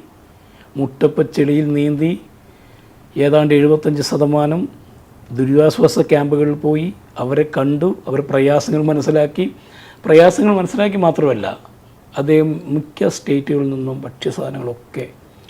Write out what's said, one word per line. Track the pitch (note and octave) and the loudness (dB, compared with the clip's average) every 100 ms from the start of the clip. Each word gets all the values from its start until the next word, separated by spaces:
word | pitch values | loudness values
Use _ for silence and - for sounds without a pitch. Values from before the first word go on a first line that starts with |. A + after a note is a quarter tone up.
| - - - - - - - - | -10 -20 -20 -20 -20 -20 -14 -6
മുട്ടപ്പച്ചെളിയിൽ | C3+ - D3+ D3 C#3+ - C#3+ D3 D3+ | -6 0 0 0 -2 0 0 0 0
നീന്തി | D3 D3 D3 D#3+ G3 - - - - - - - - - - | 0 -2 0 -2 -4 -10 -20 -20 -20 -20 -20 -20 -20 -10 -2
ഏതാണ്ട് | C#3+ D3+ D3+ | 2 2 4
എഴുപത്തഞ്ച് | D3 D3 D#3 D#3 D3 | 4 4 2 0 -4
ശതമാനം | C#3 D#3 D3 D3 D3 E3 - - - - - - - | -2 0 0 0 0 -2 -6 -10 -20 -20 -20 -20 -10
ദുരിതാശ്വാസ | A#2+ C3 C#3+ D#3 - D#3+ - | -4 0 4 4 4 2 2
ക്യാമ്പുകളിൽ | D#3 D3+ C#3+ D3 D3+ | 2 0 2 0 0
പോയി, | D3 D3+ D3+ E3+ G3+ - - | -2 -2 -2 -4 -10 -16 -10
അവരെ | B2 C#3 D3+ C3+ | -4 -2 -2 0
കണ്ടു, | C3+ D3 F3 G3 - | -2 0 -2 -4 -6
അവരുടെ | C3+ D3 | -6 -2
പ്രയാസങ്ങൾ | C#3 C#3 D3 C#3+ D3+ | 0 2 0 0 -2
മനസ്സിലാക്കി. | D3+ D3+ C#3 D#3 D3 D3+ F#3 - - - - - - | 0 0 0 0 0 -2 -6 -8 -20 -20 -20 -8 4
പ്രയാസങ്ങൾ | D#3+ F3 F3 G#3 G3 | 6 6 6 2 2
മനസ്സിലാക്കി | F3+ B3 G#3 G3+ | 0 -2 -2 0
മാത്രമല്ല, | E3+ D#3+ D3+ A#2 F#2 - - - - - - - | 0 2 0 0 -4 -10 -16 -20 -20 -20 -14 -6
അദ്ദേഹം | C#3+ D#3 D#3 D3+ F3 | 0 2 2 -2 -6
മിക്ക | D3+ D3 - G3 | -6 -6 -4 -4
സ്റ്റേറ്റുകളിൽ | - - C#3 C#3 D3 C#3 | -4 -4 -4 -2 -4 -4
നിന്നും | C3+ C3 C3+ | -6 -8 -10
ഭക്ഷ്യസാധനങ്ങളൊക്കെ | C3+ - - - C3+ C#3 B2 A#2 - C#3 A#2+ - - _ - | -12 -10 -8 -8 -10 -10 -10 -12 -14 -14 -14 -16 -20 _ -18